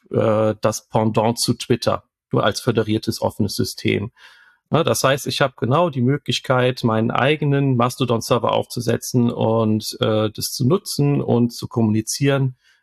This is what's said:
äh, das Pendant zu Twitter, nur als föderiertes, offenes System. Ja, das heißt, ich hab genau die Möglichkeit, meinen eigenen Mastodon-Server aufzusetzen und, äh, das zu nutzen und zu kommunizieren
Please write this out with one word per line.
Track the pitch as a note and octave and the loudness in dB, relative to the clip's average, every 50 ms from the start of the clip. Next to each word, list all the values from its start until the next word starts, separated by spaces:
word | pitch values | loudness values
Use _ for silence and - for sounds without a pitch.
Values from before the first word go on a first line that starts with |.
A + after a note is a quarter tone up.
| _ - | _ -6
äh, | - A2 G#2+ A2+ G#2+ A2 A2 G#2+ G#2 - | -2 0 2 2 2 2 2 0 -2 0
das | - A2 G#2+ - _ _ | -2 -2 -2 -2 _ _
Pendant | - A2+ A2 A2 G#2+ A2+ G#2+ A2+ A#2+ - | 0 0 2 2 2 2 2 0 0 0
zu | - - | -2 -2
Twitter, | - - - - B2 - - - G2+ - _ _ _ _ _ - | -2 -2 0 -2 -2 0 0 -2 -2 -2 _ _ _ _ _ -2
nur | - C3 - | -2 0 2
als | - G2+ - | 0 0 0
föderiertes, | - B2+ A2+ A#2 G#2+ G#2+ G#2+ G#2+ - A2 - - | -2 0 0 0 0 0 -2 -2 -2 -4 -4 -2
offenes | - G2+ - - G#2 G#2 - | -2 -4 -2 -2 -4 -2 -2
System. | - G#2+ - - - - G#2+ G#2+ G#2 G#2 - _ _ - - - _ _ _ _ _ _ - | -4 -4 -4 -4 -4 -2 -2 0 -2 -4 -6 _ _ -20 -20 -20 _ _ _ _ _ _ -2
Ja, | C3+ D3 E3 | 0 0 2
das | B2 A2+ - - | 2 0 2 2
heißt, | C3 C#3 C#3+ - | 0 0 0 -2
ich | C3 - - | -6 -2 0
hab | D3 B2+ - - | -2 -2 -2 -4
genau | C3+ - C3+ D#3+ F3+ F3 | -2 0 2 2 2 0
die | C3+ C3 | 0 0
Möglichkeit, | A#2+ B2+ C#3+ D3 - - B2 - - - C3 B2 B2 B2+ B2+ - | 0 0 0 -2 -2 -4 -6 -4 -2 0 2 2 2 0 0 0
meinen | - A#2 A2 A2 A2+ A#2 | 0 0 2 2 0 0
eigenen | - - A#2+ C#3+ D#3 D3 D3+ C#3+ C#3 C#3 C#3 C3+ C3 | 0 0 2 2 0 0 0 0 2 2 2 2 2
Mastodon-Server | A#2 A#2+ B2+ - - C3+ B2 A#2 A2 - - B2+ A#2 A2+ A2 | 2 2 0 0 -2 -2 0 0 -2 0 0 0 2 2 0
aufzusetzen | G#2 A2 A2 - - - A2 A#2 A#2+ A#2+ - - - B2 A#2+ A#2 | 0 0 -2 -2 -6 -6 -2 -2 -2 -2 -2 -2 0 2 2 2
und, | A2+ - A2+ A2 A2+ A2+ A2+ G#2+ G#2+ G#2+ - - - - | 0 0 0 2 2 2 2 2 0 0 -2 -6 -6 -2
äh, | A#2 A2+ A2 G#2+ G#2+ G#2 | 0 0 2 0 0 -2
das | - - G#2 - | -4 -6 -8 -8
zu | - - B2 | -4 -2 0
nutzen | B2+ F3 G3+ - - - - C#3+ C#3+ C#3+ C#3 | 0 0 0 -2 -6 -2 0 0 0 0 0
und | C3 - A#2+ A#2+ A#2+ A#2+ | 0 2 2 2 2 0
zu | - - - - | -2 -6 -12 -6
kommunizieren | - A#2 A2+ G#2+ G#2+ A2 G#2+ - - - C#3 C#3 C#3 C3+ C3+ C3 B2+ _ _ _ _ _ | -2 0 0 2 2 0 -2 -4 -4 0 0 2 2 2 0 -2 -4 _ _ _ _ _